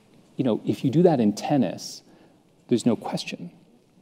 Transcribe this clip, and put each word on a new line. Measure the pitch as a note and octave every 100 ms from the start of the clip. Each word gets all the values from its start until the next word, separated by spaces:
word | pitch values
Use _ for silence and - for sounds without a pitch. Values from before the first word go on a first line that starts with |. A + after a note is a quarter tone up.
| _ _ _ -
You | B2+
know, | G#2+ -
if | A2+
you | C#3
do | C3+
that | F3+ C#3+
in | G#2+
tennis, | G2+ - C#3+ F#2+ - - - - - _ _ _ _ -
there's | A#2 A#2+
no | A2
question. | - - - - F3 - _ _ _ _